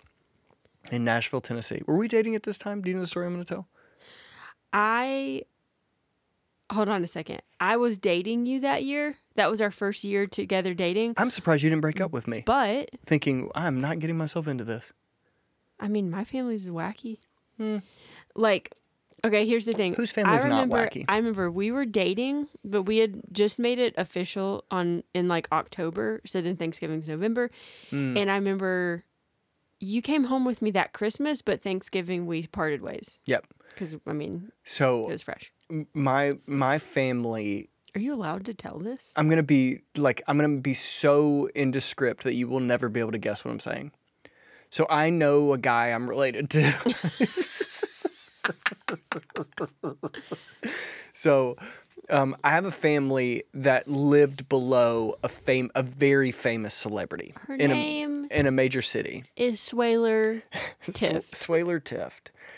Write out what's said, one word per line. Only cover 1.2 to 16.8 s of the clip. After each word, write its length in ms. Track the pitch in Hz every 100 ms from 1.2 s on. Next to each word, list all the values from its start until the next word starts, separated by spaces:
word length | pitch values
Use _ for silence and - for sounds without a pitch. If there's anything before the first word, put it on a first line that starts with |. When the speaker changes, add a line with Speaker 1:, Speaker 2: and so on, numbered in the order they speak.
| - 131
Speaker 1:
Tennessee. 420 | - 117 - - -
Were 100 | 160
we 100 | 226
dating 280 | 226 220
at 80 | 220
this 160 | 214 202
time? 240 | 208 202
Do 80 | 185
you 40 | 185
know 40 |
the 40 | 175
story 200 | 180 175
I'm 60 |
gonna 120 | 175
tell? 220 | 175 180 180 _ _ _ - - - - - - _
Speaker 2:
I, 680 | 196 214 233 262 269 269 269 - _ _ _ _ _ _ _ _ _ _ _ -
hold 180 | 196 208
on 140 | 202
a 40 | 175
second. 360 | - 156 - - -
I 160 | 180 233
was 220 | 240 196
dating 480 | 196 175 190 233 240
you 140 | 262
that 240 | 277 -
year. 320 | 269 285 294 285 _ -
That 140 | 175
was 100 | 214
our 100 | 208
first 340 | - 202 208
year 220 | 202 196 202
together 480 | - 190 190 185
dating. 400 | 180 175 190 233 226
Speaker 1:
I'm 140 | 240
surprised 320 | - 175 151
you 80 | 156
didn't 120 | 160
break 180 | 156 156
up 120 | 190
with 160 | 123 120
me. 140 | 113
Speaker 2:
But 460 | 117 269 214 247 - - -
Speaker 1:
Thinking, 420 | 151 143 127 -
"I'm 260 | - 170 131
not 200 | 143 165
getting 180 | 160 165
myself 280 | 156 170 156
into 160 | 127
this." 280 | 110 113 - _ _ _ _ _ _ _ _ -
Speaker 2:
I 100 | 208
mean, 220 | 208 185
my 140 | 180
family's 440 | 220 262 247 214 185
wacky. 500 | 165